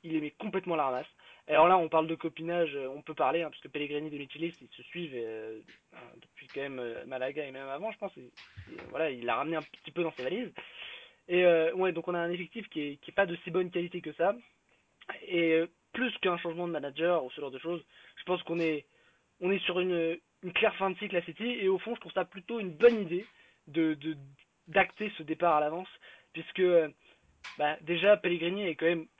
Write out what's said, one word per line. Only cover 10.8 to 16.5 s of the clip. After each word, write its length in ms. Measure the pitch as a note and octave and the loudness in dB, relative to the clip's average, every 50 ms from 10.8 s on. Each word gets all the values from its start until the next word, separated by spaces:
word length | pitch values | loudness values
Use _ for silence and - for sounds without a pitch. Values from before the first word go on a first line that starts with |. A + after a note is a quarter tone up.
| - - - - - - _ _ _ | -14 -14 -14 -16 -18 -20 _ _ _
Et, 160 | - F3 F3+ F3+ | 0 4 6 8
euh, 300 | F3 E3+ E3 D#3+ E3 - | 8 8 8 4 2 2
ouais, 180 | F#3 F#3 F#3 | 2 0 0
donc 160 | E3 E3 E3 | 0 -2 -4
on 60 | F3 F3 | -2 -2
a 60 | F3 | 0
un 120 | E3+ E3+ | 0 -2
effectif 360 | F3 F3+ F3+ D#3+ - A#3 G#3 - | -2 -4 -6 -8 -10 -12 -12 -8
qui 120 | - D#3+ | -6 -6
est, 140 | D3 C#3+ C#3+ | -6 -6 -8
qui 140 | - - - | -10 -14 -4
est 20 | - | 2
pas 120 | - G3 | 2 2
de 120 | F3+ F3 - - | 2 0 -8 -8
si 80 | - | -2
bonne 200 | E3 F#3 F#3 F3+ | 0 0 0 0
qualité 300 | - F3+ F3 F3 - F3+ | -2 -2 -4 -2 -6 -8
que 120 | D3 D#3 D3 | -8 -8 -2
ça. 220 | - E3 F#3 G#3 B3 - _ _ _ _ _ _ _ _ _ _ _ - - - - - | 2 2 2 2 0 -8 _ _ _ _ _ _ _ _ _ _ _ -14 -12 -12 -12 -8
Et, 260 | - F3+ E3+ E3+ E3 D#3+ | -2 0 2 4 6 4
euh, 140 | D#3+ E3 - _ _ _ _ - | 4 2 0 _ _ _ _ -4
plus 180 | - B3 A#3+ G3 - | -2 -2 -2 -2 0
qu'un 180 | - F#3+ F3 | 0 0 0
changement 300 | E3+ - F3 | 0 -2 -6